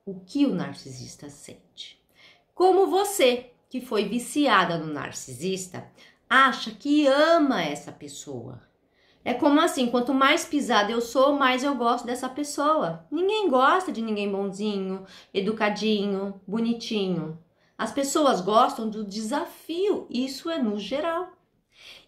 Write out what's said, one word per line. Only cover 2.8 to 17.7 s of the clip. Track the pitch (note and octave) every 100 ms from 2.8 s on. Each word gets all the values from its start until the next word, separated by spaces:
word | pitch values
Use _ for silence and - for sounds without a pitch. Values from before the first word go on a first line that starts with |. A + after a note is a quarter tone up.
| E4+
você, | F#4 G4+ - B3+ B3 - _ _
que | B3+
foi | - G#3+
viciada | F#3 A#3+ - D4+ C#4 G3+ F3 E3
no | D#3
narcisista, | C#3+ B2+ - - B2 F3+ F#3 - B2 - _ - _ -
acha | C4 C4+ - A3+
que | - C#4+ D4 C#4
ama | C#4 D#4 E4+ C#4+ G3+
essa | D3+ C#3+ -
pessoa? | - C#3+ - - B2+ A2+ A2+ - _ _ _ _ _
É | -
como | A#3+ D4 D4
assim, | E4 C#4+ A#3
quanto | B3 A#3+
mais | C4 C4+ E4+
pisada | - D4 G#3+ G#3+ G3+
eu | A#3
sou, | A#3 C#4 C#4
mais | C#4+ B3+ B3+
eu | C#4+ B3+
gosto | A#3+ B3
dessa | A3+ C#4 B3+
pessoa. | - D4 - C#4+ D#4 E3+ E3 -
Ninguém | D4+ F#4+ G#4+ F#4
gosta | B3+ C#4 F#4 F#4
de | A3
ninguém | A3+ G#3 G3+
bonzinho, | G3 G3 F#3+ G#3+ G3 F#3+ F#3+ - - -
educadinho, | F#3+ G3+ G#3+ G#3 G3 G#3+ G#3 G3+ F#3+ G3 G3 -
bonitinho. | A3 A#3 A#3 - G#3+ F#3 E3+ D#3 D#3+ _ _ _